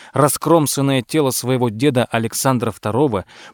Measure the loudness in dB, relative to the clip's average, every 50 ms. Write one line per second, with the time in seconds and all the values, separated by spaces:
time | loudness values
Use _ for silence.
0 | -16 -6 0 2 2 2 0 0 0 2 4 4 2 2 0 -2 0 0 0 -2
1 | -2 -2 -2 0 0 0 -2 -2 -2 -2 0 0 0 -2 -2 0 0 0 2 2
2 | 0 0 -2 -2 -2 -4 -4 -2 0 0 0 0 0 -4 -4 -6 -6 -4 -2 0
3 | 0 0 0 -4 -6 -8 -14 -20 -20 -20